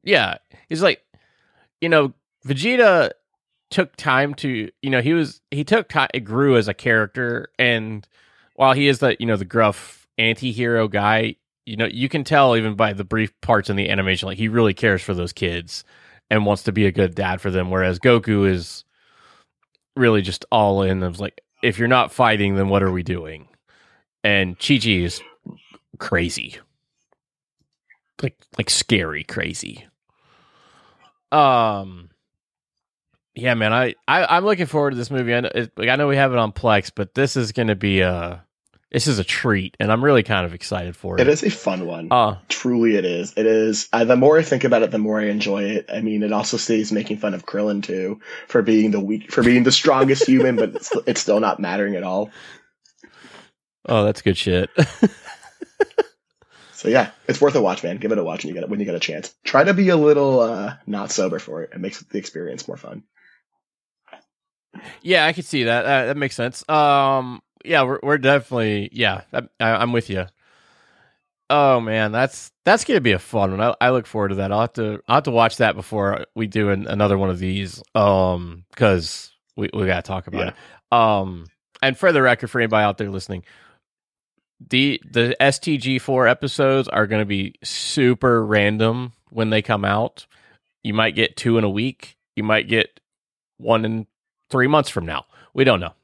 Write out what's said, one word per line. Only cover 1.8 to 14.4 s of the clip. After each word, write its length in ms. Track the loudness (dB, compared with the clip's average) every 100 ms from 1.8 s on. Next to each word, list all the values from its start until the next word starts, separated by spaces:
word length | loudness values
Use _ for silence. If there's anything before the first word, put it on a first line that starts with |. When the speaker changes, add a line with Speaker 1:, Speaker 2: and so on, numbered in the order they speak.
Speaker 1:
you 80 | 2
know, 240 | 2 2 -4 _ _ -6
Vegeta 680 | -2 0 4 6 6 2 -2 _ _ _ _ _
took 260 | -4 -4 -4
time 380 | 0 2 0
to, 360 | -4 -6 -6 -8 _
you 80 | -2
know, 100 | -2
he 140 | 0
was, 260 | 0 -2 -6 _
he 140 | -8
took 240 | 0 -2 0
ti-, 200 | -2 -2
it 80 | -4
grew 380 | -4 0 4 4
as 100 | 2
a 60 |
character, 760 | -4 0 2 0 -4 -6 -6 -10 0
and 480 | 0 0 -4 -12 -14 _ _ _ _ 0
while 180 | 2
he 120 | 4 2
is 120 | 2
the, 180 | 0 0
you 60 |
know, 120 | -2 -2
the 100 | -2
gruff 600 | 2 2 0 -12 -20 _ -2
anti-hero 680 | 0 0 -6 -4 -2 0 0
guy, 480 | 0 2 2 0 -6 _ _
you 120 | -14 -4
know, 80 | -4
you 240 | -2 -4
can 120 | -4
tell 320 | 0 4 4
even 200 | 4 0
by 180 | 0 -2
the 100 | -2
brief 280 | -4 -2 -4 _
parts 300 | 0 0 0
in 60 | -4
the 120 | -2
animation, 380 | -2 0 -2 -4
like, 100 |
he 120 | -6